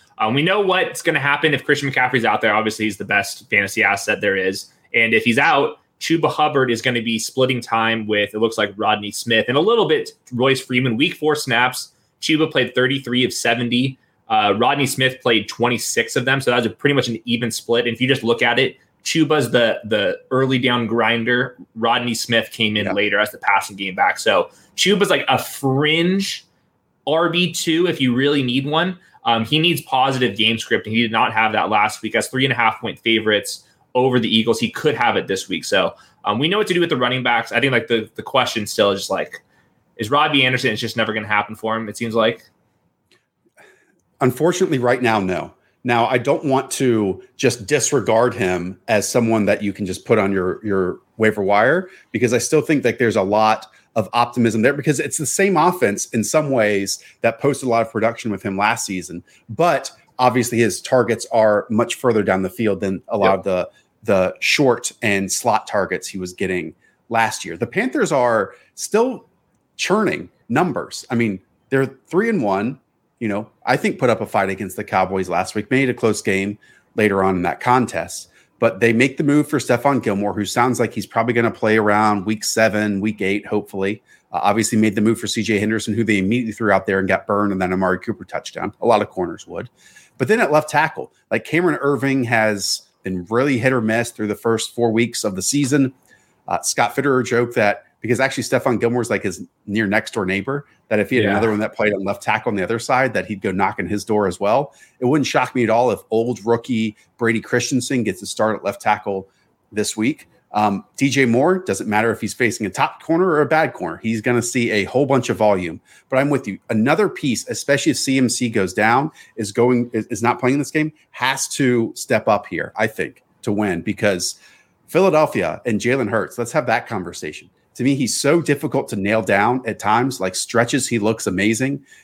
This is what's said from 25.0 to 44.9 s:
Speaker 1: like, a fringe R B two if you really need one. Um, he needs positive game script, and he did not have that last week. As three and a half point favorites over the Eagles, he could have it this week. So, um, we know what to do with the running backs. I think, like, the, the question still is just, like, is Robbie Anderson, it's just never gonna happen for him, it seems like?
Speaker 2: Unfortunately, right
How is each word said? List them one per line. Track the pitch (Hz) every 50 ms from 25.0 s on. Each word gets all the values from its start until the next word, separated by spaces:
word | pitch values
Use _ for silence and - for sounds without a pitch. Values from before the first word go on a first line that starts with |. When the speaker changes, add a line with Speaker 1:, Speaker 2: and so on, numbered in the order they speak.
| 202 175
Speaker 1:
like, | - 143 143 -
a | 127 120
fringe | - - - - 139 135 131 135 151 151 156 165 170 180 190 196 196 - - - - _ _ _ _ _ _ _ _ _ _ _ _
R | 139 151 160 175 170
B | 160 175 180 175
two | 175 - - 170 156 165 180
if | 180 160 -
you | 135 127 120
really | 123 135 143 151 143
need | 131 123 120 135 135
one. | 147 147 160 175 185 185 - _ _ _ _ _
Um, | 120 117 113 113
he | 110 147 156
needs | 160 175 165 131
positive | - - - 131 127 135 135 131 127 113 101
game | 104 107 110 113 110
script, | - - 117 113 -
and | 107 110
he | 113
did | 120 110
not | 110 113 123 104
have | 104 110 113 110
that | 107 107 85 92
last | 107 104 107 107 - -
week. | - 107 110
As | 113 104 -
three | - 131 131
and | 135
a | 127
half | 120 117 110 110 -
point | - 113 127 -
favorites | _ 117 113 110 104 107 107 101 101 - - - - _ _ _ _ _ _
over | 127 127 131 123 127
the | 113 -
Eagles, | 110 113 107 120 113 -
he | 117 110
could | - - - 117 113
have | 113 120 113 104
it | 104 -
this | - 98 92 - -
week. | 92 82 -
So, | - 101 95 90 85 - - - _ _ _ -
um, | 104 104 110
we | 143
know | 160 190 214
what | 214
to | 180 180
do | 175
with | 175 170
the | 160 123
running | 123 123 127 127
backs. | 123 123 120 113 113 -
I | - 117
think, | 131 135
like, | 127 117 110 -
the, | 120 113 107 - _
the | -
question | - - - 135 120 - - 113 104
still | 101 - - 104 101
is | 98 98
just, | - -
like, | 95 87 76 - - - _ _ _ _ _ _ _ _ _ _ _
is | - 113 110
Robbie | 135 143 151 156 147 139 131
Anderson, | 127 127 120 135 127
it's | 107 107
just | 120 110 -
never | 117 110 107
gonna | 107 110 107
happen | 104 107 104 104 - 107
for | - - 110 110
him, | 113 113 107
it | 107
seems | - 120 117 107
like? | 117 110 113 117 - - _ _ _ _ _ _ _ _ _ _ _ _ _ _ _ _ _ _ _ _ _ _ _ - - _ _ _ _ _ _ _ _ _ _
Speaker 2:
Unfortunately, | 139 127 120 - 151 170 175 180 190 165 160 131
right | 120 123